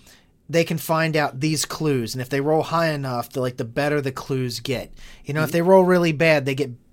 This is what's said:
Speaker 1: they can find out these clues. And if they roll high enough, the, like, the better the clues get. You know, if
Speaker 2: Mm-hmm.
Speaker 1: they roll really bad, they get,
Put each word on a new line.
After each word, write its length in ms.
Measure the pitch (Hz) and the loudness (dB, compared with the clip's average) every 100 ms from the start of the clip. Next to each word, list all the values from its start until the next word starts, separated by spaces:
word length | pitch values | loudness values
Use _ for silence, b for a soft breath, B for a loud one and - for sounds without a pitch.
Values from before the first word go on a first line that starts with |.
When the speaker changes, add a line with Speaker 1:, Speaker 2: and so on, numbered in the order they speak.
| b b b _ - | b b b _ -2
Speaker 1:
they 160 | 160 165 | 0 0
can 120 | 165 | -2
find 380 | - 160 160 156 | 0 0 2 0
out 240 | 143 131 | 0 -2
these 240 | 156 151 | -2 -2
clues. 500 | - - 156 135 113 | -4 -2 0 0 -2
And 80 | 131 | -6
if 60 | 127 | -4
they 140 | 139 | -2
roll 200 | 143 156 | 2 2
high 260 | 151 165 165 | 2 0 0
enough, 400 | 147 135 120 - | -2 -4 -4 -6
the, 100 | 135 | -4
like, 160 | 127 123 | -4 -4
the 80 | |
better 380 | 117 117 147 147 | -6 -2 -2 -2
the 100 | 135 | -4
clues 480 | 131 - 135 127 113 | -8 -6 -4 -4 -6
get. 320 | 127 - - - B B | -6 -6 -6 -16 B B
You 100 | - | -6
know, 100 | 147 | -2
if 40 | 156 | 0
Speaker 2:
Mm-hmm. 60 | |
Speaker 1:
they 80 | 170 | 0
roll 220 | 170 190 180 | 6 6 6
really 260 | 180 170 | 4 4
bad, 340 | 143 165 151 135 | 2 4 4 2
they 100 | 135 | -2
get, 160 | 135 120 _ | -4 -6 _